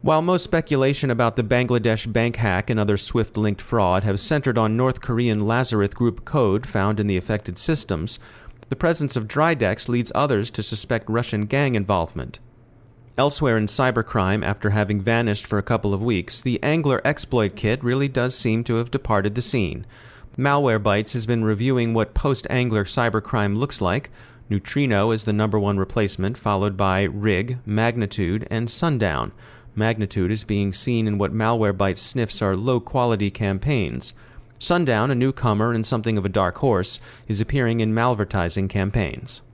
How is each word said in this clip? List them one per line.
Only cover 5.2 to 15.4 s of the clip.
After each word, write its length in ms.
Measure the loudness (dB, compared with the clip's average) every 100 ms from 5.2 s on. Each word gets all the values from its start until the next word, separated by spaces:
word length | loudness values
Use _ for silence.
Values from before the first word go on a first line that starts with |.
| 2 2 2
Lazarus 480 | 0 2 2 0
Group 300 | 2 0 0
code 420 | -2 2 2 2 0
found 360 | 0 0 0
in 60 | 0
the 100 | 0
affected 400 | -2 -4 -4 -6
systems, 600 | -2 -2 -2 -4 -4 -8 -16 -20 -20 -20 -10
the 80 | -2
presence 380 | 0 0 -2 -4
of 120 | -4
Dridex 600 | 0 2 2 0 -2 -2
leads 240 | -2 0 0
others 340 | 2 0 -2
to 120 | -6
suspect 440 | -6 -6 -4 -4 -2
Russian 360 | -4 -2 -4 -2
gang 300 | 0 0 0
involvement. 640 | 0 0 -2 -6 -10 -12 -20 -20 -20 -20 -20 -20 -10 -2
Elsewhere 380 | 0 2 2 2
in 120 | 2
cybercrime, 760 | 2 2 0 0 0 2 0
after 280 | 0 -2 0
having 280 | 0 2 0
vanished 460 | 2 2 2 -2